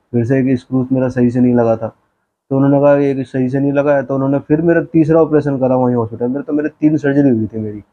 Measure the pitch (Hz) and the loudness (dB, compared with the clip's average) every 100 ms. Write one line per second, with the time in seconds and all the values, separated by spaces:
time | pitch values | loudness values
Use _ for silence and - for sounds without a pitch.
0 | _ 120 113 135 131 127 - 131 127 131 | _ -4 0 0 0 -2 -2 -4 -2 -2
1 | 127 127 120 127 123 120 117 113 113 - | -2 0 0 2 2 2 2 0 -6 -12
2 | _ _ _ _ - 135 139 139 143 143 | _ _ _ _ -6 0 2 4 4 4
3 | 143 135 127 131 127 139 143 143 143 139 | 2 -2 -6 -4 -2 -2 -2 0 0 0
4 | 127 139 135 139 139 151 170 170 156 165 | -2 -2 -2 -2 0 0 2 0 0 0
5 | 151 160 151 147 143 139 127 127 127 123 | 2 2 2 2 0 -2 0 0 0 0
6 | 110 113 123 139 135 147 151 - 151 156 | -4 -4 -6 -4 -4 -4 -4 -2 0 0
7 | 143 139 143 117 107 110 107 104 - | 0 2 2 0 -2 -6 -10 -12 -18